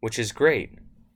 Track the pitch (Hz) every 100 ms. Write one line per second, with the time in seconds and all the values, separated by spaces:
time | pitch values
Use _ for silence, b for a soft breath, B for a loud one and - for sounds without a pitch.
0 | 113 - 107 - 156 131 - - - -
1 | _